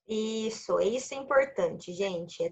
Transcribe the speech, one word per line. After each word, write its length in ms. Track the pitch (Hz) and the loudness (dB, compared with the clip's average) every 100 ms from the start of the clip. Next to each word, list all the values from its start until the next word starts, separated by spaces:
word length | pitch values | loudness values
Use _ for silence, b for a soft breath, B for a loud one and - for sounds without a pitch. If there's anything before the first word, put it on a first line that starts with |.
| - | -4
Isso, 720 | 220 220 220 220 - - 175 | -2 0 -2 -2 -4 0 2
isso 320 | 185 254 - | 4 2 -2
é 40 | 269 | -8
importante, 760 | 269 277 269 - 170 165 - | 2 4 4 2 0 -2 -8
gente. 500 | 175 196 170 170 - | -2 -2 -2 -6 -4
É, 80 | 170 | -4